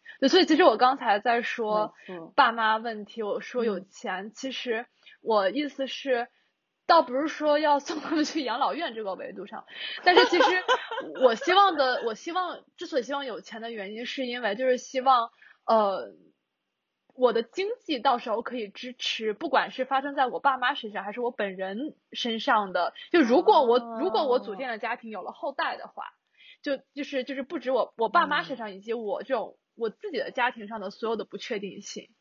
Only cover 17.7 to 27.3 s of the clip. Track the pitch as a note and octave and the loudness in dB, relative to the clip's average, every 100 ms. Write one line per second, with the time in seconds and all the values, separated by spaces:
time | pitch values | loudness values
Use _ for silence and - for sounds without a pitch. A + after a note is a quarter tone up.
17.7 | B4 - C4 C#4 A#3+ A#3+ A3 A#3 B3 G3+ | -6 -6 0 2 0 -2 -4 -4 -8 -10
18.7 | - B3 B3 - - G#3+ G#3 D#4+ A3+ F3 | -12 -14 -8 -6 -4 -4 -4 0 0 0
19.7 | B3+ B3+ C4+ C#4+ C#4+ B3+ F3 C#4 C4 B3+ | -4 -2 -2 -2 -2 -2 2 0 2 -2
20.7 | C#4+ A3 G3+ G3 A3+ A#3+ A#3+ G3+ F#3 F#3+ | -2 -6 -8 -8 -6 -6 -4 -6 -4 -8
21.7 | G#3 D4+ - _ - A#3+ A3 C4+ A3+ G3 | -6 -10 -12 _ -6 -4 -2 2 2 2
22.7 | F3+ E3+ - - F4 A#3 C4+ F#4+ F4+ A#3+ | -2 -2 -4 0 2 6 4 6 6 6
23.7 | B3 A#3 A3+ F4 A3 C#4+ A#3+ G3+ G3 C4 | 2 0 -4 -2 0 2 0 -2 -8 -8
24.7 | A3 A3+ B3 A3+ G3+ - - D#4 C4+ D#4 | -6 -6 -6 -8 -12 -12 -8 -8 -4 -6
25.7 | - - - - _ _ _ - - C#4+ | -6 -12 -14 -16 _ _ _ -20 -10 -6
26.7 | C4+ _ C#4+ C#4 C4+ B3 | -6 _ -12 -6 -6 -4